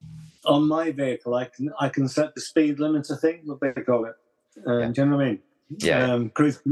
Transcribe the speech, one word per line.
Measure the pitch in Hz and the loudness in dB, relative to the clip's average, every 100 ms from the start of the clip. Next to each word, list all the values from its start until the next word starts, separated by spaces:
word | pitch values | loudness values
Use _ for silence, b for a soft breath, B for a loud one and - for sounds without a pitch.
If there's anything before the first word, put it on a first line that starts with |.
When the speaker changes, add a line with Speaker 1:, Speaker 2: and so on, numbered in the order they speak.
| - 160 - _ | -20 -18 -20 _
Speaker 1:
on | - 143 151 | 2 4 4
my | 156 165 | 2 -2
vehicle, | 139 135 120 120 | -2 -4 -4 -2
I | 123 | -2
can, | 127 - 143 - | -4 -6 -8 -2
I | 139 | -2
can | - 131 | 0 0
set | - 151 | 0 -2
the | - | -4
speed | - 165 151 143 | 0 2 2 2
limit, | 156 151 143 | 0 0 -2
I | 139 | 0
think, | 160 170 | 0 -2
what | 151 135 | -10 -6
they | 135 127 | -6 -4
call | 127 120 113 | 0 0 -2
it. | - _ _ _ - - | -10 _ _ _ -10 -2
Um, | 120 | 0
Speaker 2:
Yeah. | 117 | 0
Speaker 1:
do | 120 | 2
you | 139 | 2
know | 143 | 2
what | |
I | 135 | 0
mean? | 101 _ _ _ 180 | -2 _ _ _ -4
Speaker 2:
Yeah. | 170 156 127 | 0 2 2
Speaker 1:
Um, | 123 113 | 0 -2
cruise, | - 151 - 143 | 2 0 2 -2